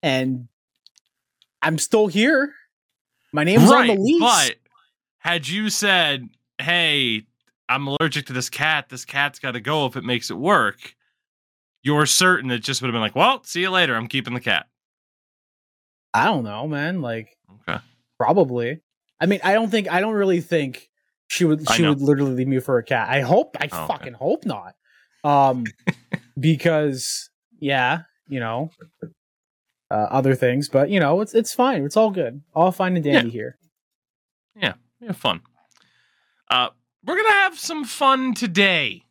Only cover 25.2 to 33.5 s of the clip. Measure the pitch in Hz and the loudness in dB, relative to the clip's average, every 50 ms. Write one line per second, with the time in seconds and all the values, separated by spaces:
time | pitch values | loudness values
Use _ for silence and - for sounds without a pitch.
25.2 | - 147 143 139 135 135 127 127 117 107 - _ _ - - - _ _ - - | 0 2 4 6 6 4 2 0 -4 -8 -10 _ _ -6 -6 -6 _ _ -12 -12
26.2 | _ _ _ 135 131 156 160 139 - 170 160 151 151 147 135 127 - - - - | _ _ _ -2 0 2 0 2 2 0 2 2 0 0 -2 -4 -6 -8 -8 -10
27.2 | - _ _ _ _ _ _ _ 151 139 139 131 127 123 147 165 165 _ _ _ | -12 _ _ _ _ _ _ _ -4 -2 0 2 2 0 0 -2 -6 _ _ _
28.2 | _ _ 139 131 117 113 113 123 151 160 _ _ - _ _ _ - - _ _ | _ _ -8 -6 -6 -6 -6 -6 -8 -8 _ _ -20 _ _ _ -18 -18 _ _
29.2 | _ _ _ _ _ _ _ _ _ _ _ _ _ _ 107 107 107 - - 135 | _ _ _ _ _ _ _ _ _ _ _ _ _ _ -2 -2 -2 0 0 0
30.2 | 127 131 135 127 - 123 123 139 143 - - 135 143 151 202 190 160 139 156 190 | 2 2 0 2 0 0 0 -2 -4 0 0 0 2 2 2 0 2 2 2 0
31.2 | 214 208 - 226 226 - - - 247 262 262 156 139 147 - 214 220 214 196 190 | -2 0 0 -2 -2 -2 -2 0 0 0 0 -2 -4 0 2 2 2 2 0 -2
32.2 | 151 117 123 143 - _ _ 156 170 185 180 - 190 185 185 175 151 143 - 285 | -4 -6 -6 -12 -20 _ _ 2 2 2 2 0 -2 0 0 0 0 2 2 2
33.2 | 123 117 117 117 107 123 | 2 0 -6 -8 -10 -12